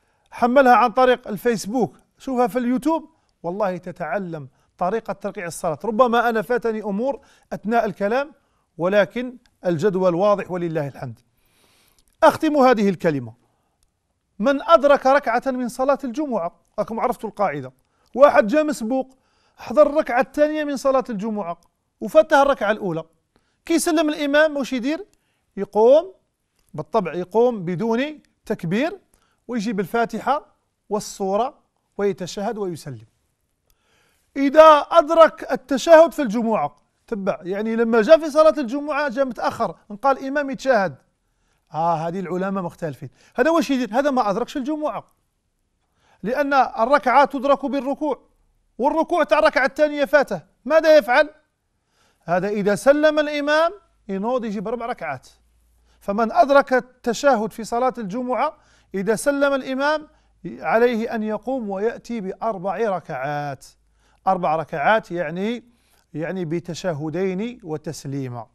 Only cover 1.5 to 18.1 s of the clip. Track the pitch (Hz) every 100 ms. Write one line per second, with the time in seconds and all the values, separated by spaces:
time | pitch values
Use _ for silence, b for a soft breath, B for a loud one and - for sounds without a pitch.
1.5 | 220 190 254 196 - _ _ - 247 240
2.5 | 247 240 254 302 320 311 _ _ _ 165
3.5 | 196 202 175 180 165 160 202 180 160 131
4.5 | _ _ - 180 226 214 185 202 196 170
5.5 | - 175 147 208 214 247 233 233 220 220
6.5 | 247 233 214 208 196 262 277 b b b
7.5 | 185 202 233 214 - 202 254 294 - _
8.5 | _ _ - 175 208 185 240 247 254 _
9.5 | _ 185 165 202 185 185 170 208 196 151
10.5 | 180 170 156 139 - 117 113 _ _ _
11.5 | _ _ _ _ _ _ - 311 - 311
12.5 | 294 254 233 196 175 175 143 117 - _
13.5 | _ _ _ _ _ _ _ _ - 240
14.5 | 269 - 330 277 277 262 277 269 240 269
15.5 | 254 240 - 269 269 262 240 294 214 170
16.5 | _ _ - 202 220 240 - 214 - 190
17.5 | 143 127 _ _ _ _